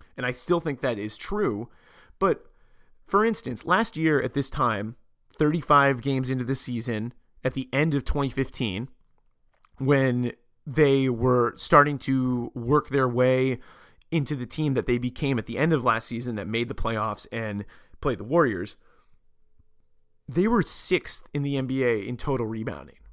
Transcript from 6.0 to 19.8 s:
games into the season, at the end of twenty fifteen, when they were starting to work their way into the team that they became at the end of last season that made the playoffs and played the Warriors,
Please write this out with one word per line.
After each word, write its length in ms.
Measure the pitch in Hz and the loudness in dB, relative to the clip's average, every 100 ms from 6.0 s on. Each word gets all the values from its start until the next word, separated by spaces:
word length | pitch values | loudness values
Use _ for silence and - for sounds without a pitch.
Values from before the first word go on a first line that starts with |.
games 280 | 135 135 127 | 0 0 0
into 140 | 131 | -2
the 120 | 120 135 | -2 -4
season, 580 | - 120 113 110 117 - _ _ | -4 -4 -4 -4 -6 -10 _ _
at 120 | 135 | -4
the 160 | 135 127 | -4 -2
end 240 | 135 160 143 | 0 2 2
of 80 | |
twenty 260 | - 147 139 | 0 0 -2
fifteen, 600 | 135 135 - 117 92 127 - _ _ _ _ _ _ _ - | -2 -4 -4 -4 -4 -8 -12 _ _ _ _ _ _ _ -4
when 560 | 135 139 131 123 120 - _ _ - | 2 4 4 0 -2 -6 _ _ -4
they 400 | 131 143 139 131 | 4 4 4 2
were 460 | 117 127 127 120 - | 2 2 4 2 -2
starting 420 | - 151 143 139 | 4 6 6 2
to 520 | - 131 127 123 117 | -2 0 0 -2 -4
work 360 | 123 117 147 143 | -6 0 0 2
their 180 | 139 127 | 0 2
way 520 | 120 127 131 131 123 - - - _ _ | 2 4 4 2 -2 -10 -20 -20 _ _
into 240 | 165 135 139 | -2 -2 -4
the 100 | 123 | -6
team 300 | - 151 131 | -2 0 0
that 100 | 117 | 0
they 140 | 120 | 0
became 400 | 123 - 139 127 | -2 -2 -2 -2
at 80 | - | -2
the 100 | 110 | 0
end 160 | 160 | 2
of 100 | 151 | 2
last 240 | 120 113 - | 2 0 -2
season 280 | 113 123 107 | -6 -6 -6
that 120 | 98 | -2
made 220 | 113 117 | -2 -2
the 60 | 104 | -2
playoffs 500 | 113 113 110 101 - | -2 -2 -4 -6 -8
and 340 | 113 110 101 104 - - - | -6 -6 -6 -8 -16 -20 -6
played 200 | 147 98 | -4 -4
the 40 | |
Warriors, 520 | 107 170 139 92 101 - _ _ _ - _ _ _ - _ _ | 0 2 2 0 -6 -12 _ _ _ -20 _ _ _ -20 _ _